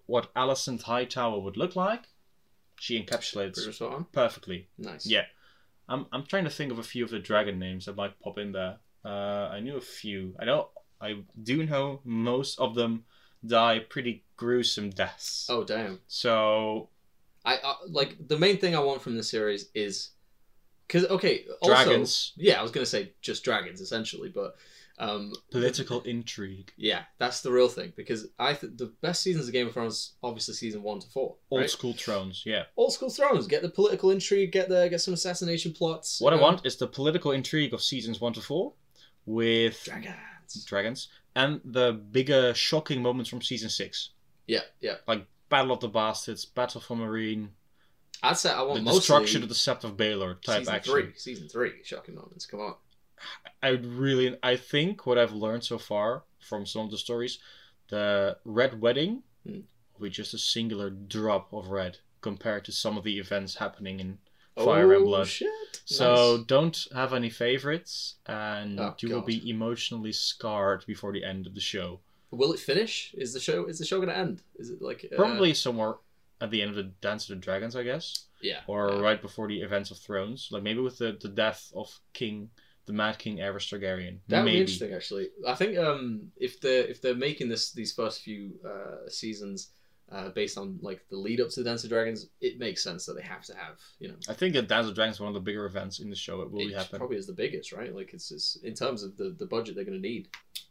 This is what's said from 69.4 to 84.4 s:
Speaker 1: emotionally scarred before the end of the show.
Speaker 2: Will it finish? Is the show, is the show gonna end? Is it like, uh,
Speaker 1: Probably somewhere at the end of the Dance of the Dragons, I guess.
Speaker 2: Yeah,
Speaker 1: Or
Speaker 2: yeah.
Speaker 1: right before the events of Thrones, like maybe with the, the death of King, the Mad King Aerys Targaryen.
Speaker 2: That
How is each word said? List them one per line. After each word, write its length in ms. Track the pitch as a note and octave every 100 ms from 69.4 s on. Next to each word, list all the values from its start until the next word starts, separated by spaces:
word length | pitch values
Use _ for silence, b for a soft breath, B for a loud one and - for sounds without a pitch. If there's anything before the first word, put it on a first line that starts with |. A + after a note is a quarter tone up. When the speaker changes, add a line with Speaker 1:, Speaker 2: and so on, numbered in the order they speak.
| A2+
Speaker 1:
emotionally 600 | A2 A2+ A#2 - A#2 G#2+
scarred 720 | - - - A2+ G#2 G2 F#2 -
before 260 | G2+ G2+
the 120 | G2
end 220 | F#2+ F#2+ F#2
of 80 |
the 60 | G2
show. 400 | - G2+ F2+ F2+ _ _ -
Speaker 2:
Will 220 | A#2+ C#3+
it 80 | -
finish? 540 | - F3+ A3+ - - C3
Is 160 | B2
the 80 | B2
show, 260 | - E3+ -
is 120 | E3
the 60 |
show 140 | D#3 F#3+
gonna 120 | F3+
end? 300 | F3 F3+ F3+ _ -
Is 140 | A#2+
it 100 | -
like, 260 | C3 B2 -
uh, 40 | -
Speaker 1:
Probably 380 | A3 A3 F3+
somewhere 400 | - C3 A2+ A2 - _ _ _ -
at 100 | A2
the 100 | A2
end 100 | G2+
of 60 | G#2
the 80 | F#2+ F#2+
Dance 240 | G2+ G#2+ -
of 60 | F#2+
the 40 |
Dragons, 340 | F#2 G2 A2+ B2
I 60 |
guess. 420 | B2 D3+ - - - -
Speaker 2:
Yeah, 220 | G2 D2+ -
Speaker 1:
Or 220 | G#2 G2+
Speaker 2:
yeah. 100 | G2+
Speaker 1:
right 220 | G#2 G#2+
before 240 | G2+ - G#2
the 120 | G#2
events 280 | F#2+ G2+ G2
of 80 | G2
Thrones, 500 | - G2 G#2 C3+ -
like 120 | G#2
maybe 160 | G#2 A#2
with 180 | B2+ B2
the, 140 | A2+ G2+
the 80 | G#2
death 440 | G2+ A2 - -
of 260 | F#2 G#2+ - _
King, 380 | - A2+ G#2+ A2+ _ b b
the 80 | -
Mad 260 | G#2+ G#2+ A2
King 200 | A2+ G2
Aerys 300 | G2 G2 -
Targaryen. 500 | G2+ F#2+ F#2 F2+ - -
Speaker 2:
That 100 | -